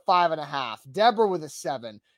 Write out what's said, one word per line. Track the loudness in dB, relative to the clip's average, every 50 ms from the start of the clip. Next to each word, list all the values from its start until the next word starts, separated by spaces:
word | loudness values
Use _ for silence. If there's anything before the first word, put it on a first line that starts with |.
| 0
five | 2 4 4 4 2
and | 0 -2
a | -6
half. | -6 -6 -6 -6 -6 -8 -12 _ -10
Deborah | -2 2 2 4 4 4 2 0
with | 0 -2 -6
a | -10
seven. | -14 -10 -6 -6 -6 -6 -8 -12 -16 -16 _ _ _